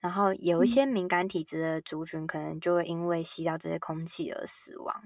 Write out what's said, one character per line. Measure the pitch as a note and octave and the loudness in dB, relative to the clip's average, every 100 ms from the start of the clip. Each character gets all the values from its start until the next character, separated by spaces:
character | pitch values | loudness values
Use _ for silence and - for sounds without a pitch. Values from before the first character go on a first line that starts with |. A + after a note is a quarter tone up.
然 | F3+ | -4
后 | F#3 G3+ | 2 2
有 | F#3+ E3+ E3+ | 4 2 6
一 | A#3+ | 6
些 | A#3 | 6
敏 | C#4 A3+ F3+ | 4 2 2
感 | F3+ F#3 | 2 2
体 | F3+ | -2
质 | D#3+ D#3+ | -4 -2
的 | D#3+ D#3+ | -2 -2
族 | - D#3 | -4 -8
群 | E3 D#3+ D#3 | -6 -6 -6
可 | D#3 | -6
能 | D#3 D#3+ | -6 -2
就 | F3 | 2
会 | F3 | 2
因 | E3+ E3 E3+ | 2 -2 0
为 | E3+ | 0
吸 | D#3+ - | -2 -4
到 | E3 D#3+ | -2 -2
这 | E3 | -4
些 | E3 | -4
空 | - D#3+ | -4 -6
气 | E3 - E3 | -6 -6 -6
而 | - - | -6 -8
死 | - - - | -10 -12 -10
亡。 | - G#3+ | -8 -8